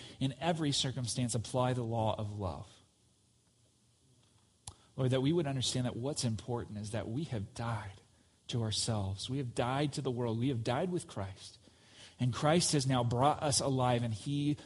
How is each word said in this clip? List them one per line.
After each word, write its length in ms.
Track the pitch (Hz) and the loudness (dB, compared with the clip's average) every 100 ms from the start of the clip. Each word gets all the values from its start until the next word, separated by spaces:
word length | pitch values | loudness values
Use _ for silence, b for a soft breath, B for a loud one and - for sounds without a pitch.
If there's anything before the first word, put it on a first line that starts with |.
| B B | B B
in 160 | 135 139 | -4 0
every 320 | 165 165 151 | 0 2 2
circumstance 600 | 135 139 127 120 - 123 | 0 0 -2 -4 -2 0
apply 400 | 120 - 127 127 | -2 0 2 2
the 80 | 123 | 2
law 320 | 117 117 110 - | 0 0 2 0
of 220 | 104 104 | -4 -4
love. 300 | 95 71 107 - _ _ _ _ _ _ _ _ _ _ _ _ _ _ _ _ _ _ - B B - | -6 -6 -12 -20 _ _ _ _ _ _ _ _ _ _ _ _ _ _ _ _ _ _ -20 B B -2
Lord, 140 | 131 | 2
that 100 | 131 | 4
we 120 | 139 | 4
would 140 | 170 143 | 2 2
understand 400 | 135 117 131 123 | 0 0 0 -2
that 100 | - | -2
what's 280 | 131 151 123 | -4 -2 -2
important 520 | 107 - 120 - 104 | -2 -2 -4 -4 -8
is 140 | 104 | -6
that 180 | 110 - | -4 -4
we 140 | 117 | -4
have 320 | 170 113 101 - | -4 -4 -6 -6
died 460 | 117 110 104 - - b b b - | -4 -4 -8 -14 -20 b b b -6
to 120 | 120 | -4
ourselves. 720 | 110 104 - 107 98 98 - | -2 -2 0 0 0 -4 -4
We 80 | 135 | -4
have 160 | 127 - | -4 -2
died 380 | 120 135 147 | 0 0 0
to 80 | 151 | -2
the 100 | 135 | -2
world. 280 | 120 120 113 | 0 0 0
We 100 | 127 | 0
have 140 | 123 | 0
died 280 | 113 123 185 | 0 0 0
with 160 | 175 - | -4 -6
Christ. 500 | - 98 98 - - B B B B B B | -8 -8 -10 -18 -20 B B B B B B
And 120 | 123 | -2
Christ 400 | 110 151 175 170 | 2 6 6 6
has 140 | 151 131 | 2 4
now 160 | 127 | 2
brought 400 | 120 120 143 151 | 4 4 4 4
us 160 | 151 - | 2 2
alive, 440 | 131 131 123 120 | 2 2 4 4
and 100 | 117 | 2
he 440 | 107 - 143 143 143 | -4 -2 0 0 0